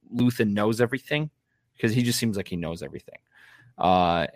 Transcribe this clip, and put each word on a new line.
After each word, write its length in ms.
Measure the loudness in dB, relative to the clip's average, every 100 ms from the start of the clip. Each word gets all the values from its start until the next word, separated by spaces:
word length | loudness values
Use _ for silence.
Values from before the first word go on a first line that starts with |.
| _
Luthen 400 | 0 2 2 0
knows 280 | 2 0 2
everything, 480 | 0 -2 -4 -4 -4 -8 _ _ _ -4
'cause 120 | 0
he 100 | 2
just 160 | 0 0
seems 200 | -2 -2
like 100 | -6
he 80 | -6
knows 260 | -6 -8
everything. 380 | -10 -14 -18 -20 _ _ -20 -20 -16 -2
Uh, 500 | 2 4 4 2 -2